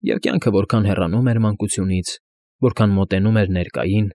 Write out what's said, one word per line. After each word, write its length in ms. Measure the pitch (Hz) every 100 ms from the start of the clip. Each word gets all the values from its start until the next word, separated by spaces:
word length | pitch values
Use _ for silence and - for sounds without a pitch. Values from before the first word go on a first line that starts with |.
Եվ 180 | - 110
կյանքը 300 | - 180 -
որքան 360 | 98 98 113 101
հեռանում 400 | 92 87 101 127
էր 80 | 117
մանկությունից, 720 | 110 101 107 - 95 92 87 - _ _ _ _
որքան 300 | 123 - 107
մոտենում 480 | 98 98 95 101 110
էր 140 | 98 92
ներկային 520 | 87 - - 104 104